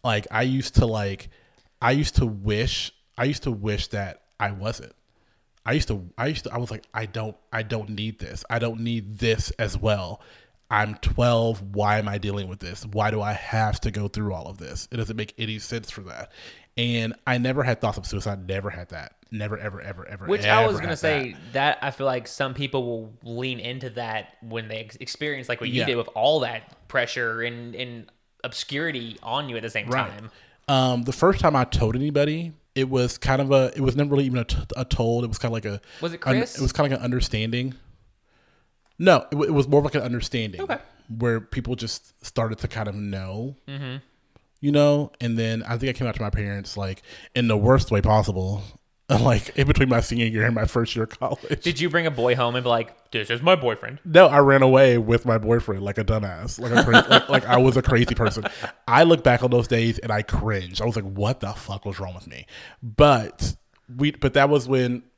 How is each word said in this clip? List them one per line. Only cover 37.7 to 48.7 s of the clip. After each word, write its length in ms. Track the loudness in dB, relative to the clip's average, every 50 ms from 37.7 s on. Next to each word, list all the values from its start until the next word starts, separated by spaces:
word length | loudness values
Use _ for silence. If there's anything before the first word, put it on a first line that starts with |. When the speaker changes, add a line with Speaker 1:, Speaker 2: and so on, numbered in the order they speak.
| -8 -12 -20 -20 -20 _ _ _ _ _ _ _ _ _ _ _ _ _ _ _ _ _ _ _ _ 2
Speaker 1:
No, 180 | 6 6 6
it, 140 | 6 4 -2
w-, 180 | -2 -2 0 2
it 40 | 2
was 140 | 2 2
more 120 | 4 4 4
of, 60 | 4
like, 100 | 4 -2
an 60 | -2
understanding. 600 | -2 -2 -4 -4 -4 -4 -4 -4 -4 -4 -6 -8
Speaker 2:
Okay. 160 | -6 -6 -6 -8 -8 -18 _ _ _ -14
Speaker 1:
Where 300 | -6 -2 0 0 0 0
people 360 | -4 _ -8 -6 -4 -4 -6
just 380 | -6 -6 -8 -8 -10 _ -20 _ _ -20
started 340 | -8 _ -4 -2 -2 -4 -6
to 80 | -8
kind 200 | -8 -6 -6 -8 -6
of 60 | -6
know, 600 | -6 -6 -6 -6 -8 -8 -8 -10 -8 -10 -10 -12 _ _
Speaker 2:
Mm-hmm. 300 | -14 -12 -12 -10 -10 -12 -12 -16 _ _ _ _ _ _ _ _ _ _ _
Speaker 1:
you 120 | 0 2
know? 400 | 4 6 6 6 4 2 0 -4 -6 _
And 160 | -4 -2 0
then 260 | 0 0 0 -2 -4 -4
I 140 | -4 -4
think 120 | -2 -2 -4
I 40 | -4
came 140 | -2 -4
out 80 | -4 -2
to 60 | -2
my 80 | -2 -2
parents, 440 | -2 -2 -2 -4 -6 -6 -8 -8 -8
like, 260 | -6 -6 -6 -6 -8 _ -20 -20 -20 -20 -6 _
in 120 | 0 2
the 100 | 2 2
worst 340 | 4 6 6 6 6 4 2
way 100 | 2 2
possible, 600 | 4 6 6 6 4 2 -2 -2 -2 -4 -4 -6 -8 -12